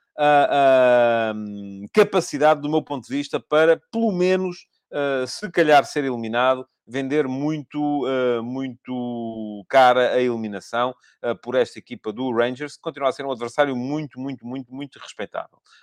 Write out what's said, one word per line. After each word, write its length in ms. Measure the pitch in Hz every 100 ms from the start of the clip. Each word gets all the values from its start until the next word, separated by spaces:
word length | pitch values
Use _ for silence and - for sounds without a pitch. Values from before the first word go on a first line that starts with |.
| _ -
ah, 300 | 147 147 139
ah, 840 | 139 139 131 127 123 120 117 110 107 104 101 101 98 104
capacidade, 680 | 214 208 190 - 139 151 147
do 80 | 147
meu 140 | 156
ponto 240 | 135 139 110
de 60 | 139
vista, 240 | 143 143
para, 400 | - 151 160 151 _
pelo 220 | 233 226
menos, 540 | 180 180 185 185 175 _ _ _
ah, 320 | 143 143 131 127
se 240 | - 202
calhar 320 | 170 151 147
ser 200 | 131 151
eliminado, 600 | 135 120 113 117 127 131 127 _ _
vender 400 | 131 135 151 135
muito, 760 | 131 147 156 127 147 147 143 139
ah, 360 | 131 127 117
muito 1200 | 120 131 135 120 127 127 123 120 117 110 107 104 92
cara 440 | 135 127 123 120
a 80 | 127
eliminação, 760 | 127 113 107 98 - 117 127 123 _ _
ah, 120 | 120
por 200 | 107 120
esta 240 | 127 117 107
equipa 340 | - 120 110
do 180 | 107 131
Rangers, 460 | 113 123 127 147 -
que 60 |
continua 260 | 165 143 135
a 40 |
ser 120 | 123
um 80 | 139
adversário 420 | 117 120 - 143
muito, 460 | 123 131 151 147 127
muito, 260 | 135 127 120
muito, 280 | 135 123
muito 240 | 131 143 -
respeitável. 600 | - - 101 87 - _ _ _